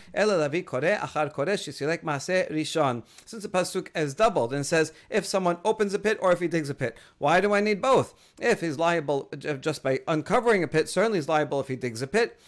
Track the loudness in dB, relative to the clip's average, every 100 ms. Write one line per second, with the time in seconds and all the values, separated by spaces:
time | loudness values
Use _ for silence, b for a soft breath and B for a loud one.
0 | B -2 0 2 0 -2 -4 -2 0 0
1 | -2 -4 -4 -2 -2 -2 -6 -8 -4 -4
2 | -4 -6 -2 -2 0 -2 -2 0 0 0
3 | -6 B B -14 -4 -2 -2 -2 -6 -4
4 | -4 2 2 4 0 -2 0 2 2 -2
5 | B -2 0 0 0 0 0 0 0 0
6 | 0 0 2 2 2 -2 -2 -4 -6 -6
7 | B B 2 4 4 2 2 0 4 4
8 | 2 -4 b b 0 0 0 0 0 0
9 | 0 -2 -4 -8 -6 -4 -4 -4 -2 -2
10 | 0 -2 0 0 4 2 2 0 0 2
11 | 2 0 0 0 0 -2 -4 -4 -6 -6
12 | -2 0 0 -4